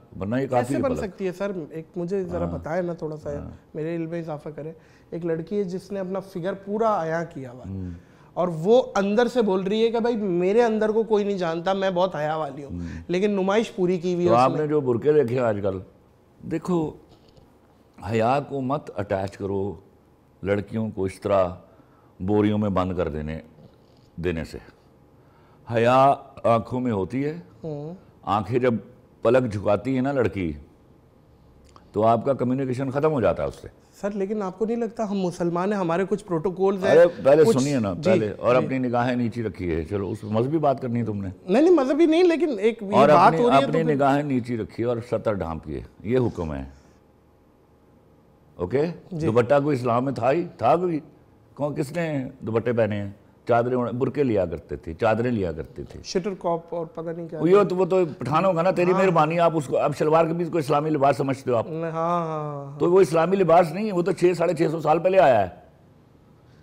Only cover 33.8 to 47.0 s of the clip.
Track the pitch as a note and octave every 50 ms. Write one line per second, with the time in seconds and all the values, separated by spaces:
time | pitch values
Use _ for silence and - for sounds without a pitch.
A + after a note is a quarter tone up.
33.8 | _ _ _ - - G#3 G#3 G#3 F#3+ F#3+ A3 G#3+ G3 F#3 F3 - A3+ G#3 A#3+ A#3
34.8 | A#3 G#3+ A3 - A3+ F#3+ G3+ G3 F#3 F3 E3+ - F3 F3 E3+ E3+ F3+ G3+ G#3+ G3
35.8 | F#3 E3 E3 F3+ G3 F#3 G#3+ - - - F3 D#3+ D#3 G3+ F3 F#3 F#3+ G3 G3+ F#3+
36.8 | F#3 - C3+ D#3+ F3 F3 E3+ - - C3 C#3+ D#3+ D#3 D3+ D3+ C3 C3 D3 C#3+ B2+
37.8 | A2 G2 F2+ - D3 F#3 - A2+ A2 G#2 - - - A2+ B2 B2+ - - C3 C3
38.8 | B2+ B2 A#2 A#2+ A#2+ B2+ B2 B2 A#2+ A2+ G2+ A#2+ A2+ G#2 F#2 - F#2 F2 D#2 E2
39.8 | D#2+ D#2 G2+ G2 G2 F2+ A2 G#2 G#2+ G#2 G#2+ A2 A#2+ C3+ D#3 E3 D#3 C#3+ C3+ B2+
40.8 | C3 B2 A#2 A#2+ A#2 A2 G#2 G2+ G2 F#2 F#2+ - - F#3 F#3 B3+ D#4 F4+ F4+ D4+
41.8 | C4 C4 D4+ C#4+ E4+ D#4 D#4 E4+ F#4 E4 D#4+ C#4 E4+ D4+ B3+ F#3+ G3+ A#3 A3 -
42.8 | G3+ F#3+ G#3 - - - - F3 F#3 G#3+ - - A#3+ A#3+ F3+ C#3 C#3 - D#3 E3
43.8 | D#3+ D#3 D3 C3 C#3 C3+ C#3 C#3+ C#3+ D3 C3 B2+ A2+ A#2+ B2 A2 G2+ F2 - -
44.8 | A2+ A#2+ B2 A#2 A2+ - A#2 G#2+ - A2+ G#2 F#2+ F2 D#2+ D#2+ D#2 - D#2 C#2+ B1+
45.8 | A#1 - _ - - G2 B2 C3 B2 G#2 - F2+ E2+ D#2 D2 C2+ C2+ C2+ C2+ -
46.8 | _ _ _ _